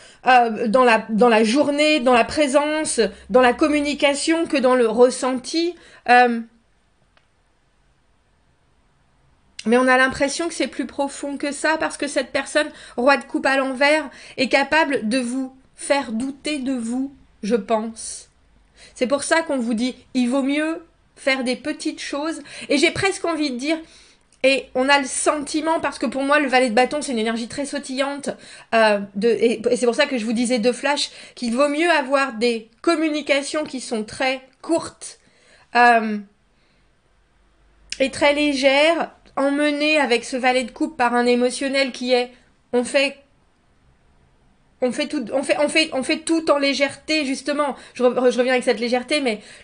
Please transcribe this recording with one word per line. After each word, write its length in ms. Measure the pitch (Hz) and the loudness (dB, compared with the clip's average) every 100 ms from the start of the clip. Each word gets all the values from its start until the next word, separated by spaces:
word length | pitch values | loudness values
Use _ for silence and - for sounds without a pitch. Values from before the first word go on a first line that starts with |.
| - - - | -20 -4 4
euh, 420 | 254 233 220 240 | 4 4 0 2
dans 160 | 254 | 4
la, 220 | 247 226 226 | 6 4 2
dans 200 | 220 240 | 4 4
la 160 | 220 220 | 6 4
journée, 560 | 262 285 285 302 302 | 2 2 2 2 2
dans 120 | 240 | 4
la 120 | 240 233 | 4 2
présence, 720 | - 294 285 294 311 302 - 202 - - | 0 2 2 2 -2 -2 0 -2 -2 0
dans 120 | 233 | 4
la 120 | 247 | 4
communication 920 | 247 311 294 285 285 285 277 - 330 330 | 2 0 0 -2 0 0 0 0 0 0
que 120 | 285 | 2
dans 180 | 254 254 | 2 4
le 120 | 226 | 2
ressenti. 840 | 220 247 - 262 254 - 320 339 339 - - - | 4 4 4 -4 -4 -4 -4 -4 -6 -18 -8 4
Euh... 320 | 247 247 233 226 _ _ _ _ _ _ _ _ _ _ _ _ _ _ _ _ _ _ _ _ _ _ _ _ _ _ _ _ _ _ - 214 | 6 6 2 -8 _ _ _ _ _ _ _ _ _ _ _ _ _ _ _ _ _ _ _ _ _ _ _ _ _ _ _ _ _ _ -8 0
mais 120 | 247 | 2
on 100 | 254 | 4
a 100 | 254 | 4
l'impression 500 | 262 - 277 - 339 | 2 0 -4 -2 -6
que 60 | |
c'est 140 | - 262 | -4 -6
plus 180 | - 262 | -6 -8
profond 500 | - 277 - 285 277 | -4 -6 -6 -10 -6
que 140 | 294 | -8
ça 260 | 285 302 320 | -4 -2 -2
parce 180 | 311 - | -4 -6
que 100 | 285 | -4
cette 240 | 285 262 | -4 -4
personne, 360 | - - 302 302 - - - | -6 -2 -2 -2 -8 -12 0
roi 180 | 254 269 | 2 2
de 80 | |
coupe 220 | - 302 269 | 0 -2 0
à 120 | 269 | 0
l'envers, 520 | 262 254 285 311 277 - - - | 0 0 2 2 -2 -14 -12 -4
est 140 | 254 | 2
capable 580 | 277 277 302 302 254 208 | 2 2 2 2 0 -2
de 120 | 262 | -2
vous 360 | 240 262 262 - _ - | -2 -6 -8 -12 _ -10
faire 360 | - 285 240 | -2 -2 -2
douter 480 | 220 269 285 294 302 | -6 -6 -6 -6 -6
de 140 | 254 | -4
vous, 400 | 254 226 247 277 - _ - 202 | -4 -4 -4 -6 -10 _ -10 -4
je 80 | 233 | -2
pense. 760 | - 220 226 226 - - - _ _ _ _ _ - | 0 -4 -4 -12 -14 -16 -20 _ _ _ _ _ -14
C'est 140 | - 240 | -4 -2
pour 160 | 277 | -2
ça 180 | - 330 | 0 0
qu'on 160 | 320 277 | 0 -4
vous 160 | 233 | -2
dit, 220 | 220 247 - _ | -2 -4 -6 _
il 160 | 254 240 | -2 0
vaut 140 | 277 | 0
mieux 420 | 262 294 311 330 - _ _ - | 0 -2 -2 -6 -12 _ _ -6
faire 280 | 277 262 | -2 -2
des 120 | 247 247 | -2 -4
petites 460 | 294 311 311 302 | -6 -6 -6 -8
choses. 400 | - 285 311 311 - - - | -8 -6 -6 -8 -12 -12 -2
Et 80 | 285 | 2
j'ai 140 | 320 | 2
presque 340 | 320 392 381 339 | 0 -4 -2 -4
envie 240 | 311 294 | -2 -4
de 80 | 240 | -4
dire, 200 | 277 320 320 - _ _ _ - | -4 -4 -6 -20 _ _ _ 0
et 220 | 262 269 - 262 | 2 2 -2 -2
on 120 | 262 | 2
a 120 | 285 | 2
le 80 | 262 | 2
sentiment, 720 | - 339 302 269 311 320 330 | -2 -2 -2 -2 -4 -2 -2
parce 180 | 285 - | -2 -4
que 80 | 269 | -4
pour 160 | 262 | -2
moi, 180 | 277 302 | 2 2
le 80 | 277 | 4
valet 220 | 254 254 | 2 4
de 60 | 214 | 2
bâton, 260 | 254 294 | 2 0
c'est 100 | 277 | -4
une 40 | 233 | -4
énergie 300 | 220 226 233 | -2 -4 -6
très 180 | - 277 | -8 -6
sautillante, 640 | 285 285 262 269 285 247 - - - - 226 | -8 -8 -4 -4 -4 -8 -10 -14 -20 -2 2
euh, 240 | 214 202 202 202 | 4 2 -2 -2
de, 140 | 233 | 0
et, 320 | 220 233 220 226 | 2 2 0 0
et 40 | 247 | 2
c'est 120 | 240 | 0
pour 80 | 226 | 2
ça 100 | 285 | 0
que 120 | 262 | 0
je 80 | 220 | -2
vous 80 | |
disais 260 | 226 233 247 | -2 0 2
de 120 | 247 | 0
flash, 380 | 240 277 285 - - - | 0 -2 -2 -4 -10 -20
qu'il 220 | - 240 240 | -8 -4 0
vaut 140 | 294 | 0
mieux 200 | 294 339 | 2 2
avoir 440 | 311 262 277 269 | 0 0 0 -2
des 360 | 220 240 226 220 _ | -2 -2 -2 -8 _
communications 840 | - 320 320 302 285 285 285 311 | -2 0 0 -2 -2 -2 -2 -6
qui 160 | 302 262 | -6 -8
sont 240 | - 226 | -8 -8
très 380 | 214 - 262 262 - _ | -8 -4 -4 -4 -10 _
courtes, 580 | - 320 - - - - _ _ _ _ _ 240 | -4 -4 -4 -16 -20 -20 _ _ _ _ _ 4
euh, 440 | 240 233 220 208 202 _ _ _ _ _ _ _ _ _ _ _ _ _ _ _ - - | 6 6 2 -6 -10 _ _ _ _ _ _ _ _ _ _ _ _ _ _ _ -12 -4
et 120 | 269 | -4
très 220 | - 285 | 2 2
légères, 800 | 294 294 269 269 269 311 320 - - _ - | 2 0 2 2 4 4 2 -4 -10 _ -2
emmenées 640 | 277 285 294 294 302 311 | -2 0 0 0 0 2
avec 260 | 262 233 | 2 0
ce 140 | - 254 | -2 -2
valet 260 | 254 254 | 0 0
de 80 | 240 | -2
coupe 260 | - 311 - | -6 -6 -2
par 180 | 240 240 | 0 2
un 100 | 240 | 2
émotionnel 680 | 247 247 247 277 269 277 | 2 0 -2 -4 -2 -2
qui 220 | - 247 | -4 0
est, 180 | 247 247 - _ _ - | 0 0 -10 _ _ -4
on 100 | 247 | -2
fait 340 | 240 277 277 277 _ _ _ _ _ _ _ _ _ _ _ _ _ _ _ - | 0 0 0 -4 _ _ _ _ _ _ _ _ _ _ _ _ _ _ _ -6
on 100 | 254 | -4
fait 160 | 262 294 | -2 -4
tout, 180 | 302 220 | -6 -4
on 80 | 269 | -4
fait, 160 | 277 302 | -2 0
on 100 | 294 | 0
fait, 200 | 320 311 | 0 0
on 100 | 262 | -2
fait 160 | 254 311 | -4 -4
tout 320 | - 330 320 | -2 -2 0
en 60 | 285 | 0
légèreté, 680 | 277 277 277 - - 311 262 | 0 0 -4 -4 -4 -2 -2
justement. 500 | 269 - 294 294 - - | -6 -6 -4 -4 -6 -12
Je 100 | - | 0
re-, 280 | 247 247 254 | 0 2 2
je 60 | 226 | 2
reviens 160 | 247 | 0
avec 100 | 254 | 0
cette 160 | 247 220 | 0 -2
légèreté, 420 | 240 247 240 302 | 0 -2 -2 -2
mais 200 | 262 208 - - | -2 -4 -10 -14